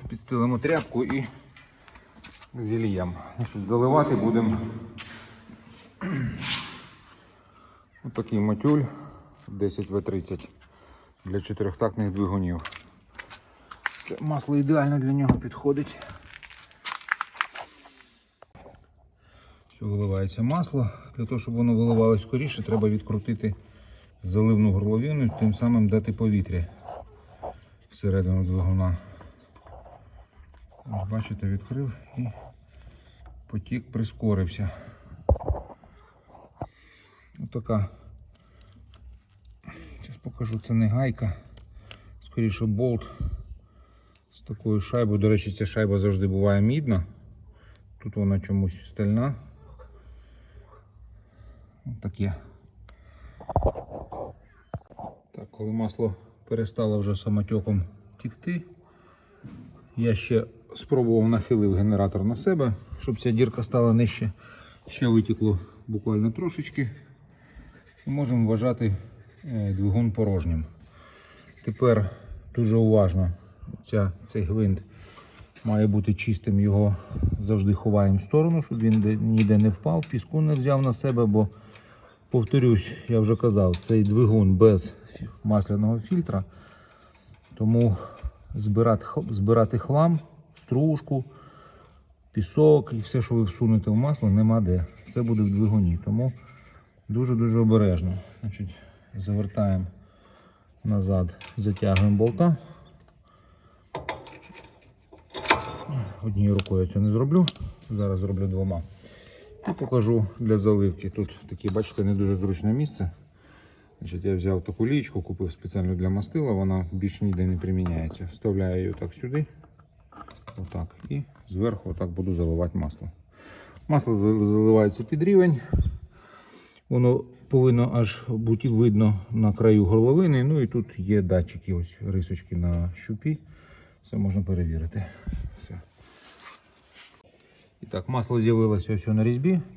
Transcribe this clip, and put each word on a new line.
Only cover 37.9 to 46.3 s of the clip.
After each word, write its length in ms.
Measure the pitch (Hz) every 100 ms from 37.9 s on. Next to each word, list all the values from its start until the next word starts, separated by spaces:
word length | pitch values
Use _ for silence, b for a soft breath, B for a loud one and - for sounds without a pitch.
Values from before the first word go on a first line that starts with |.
| B B B - b b b b b b - - - _ _ - - B B B B
зараз 160 | - -
покажу, 380 | - - 113 110
це 140 | -
не 140 | 113 113
гайка, 440 | 117 131 110 107 82 B B B B B B B B
скоріше 460 | - - 113 92 113
болт 440 | 104 127 113 - B B B B B B B B B B B B
з 80 | -
такою 400 | - 104 113 107
шайбою. 380 | 92 120 113 104
До 100 | 107
речі, 240 | 104 104
ця 140 | 92 101
шайба 320 | - 107 101
завжди 280 | 101 95
буває 340 | 98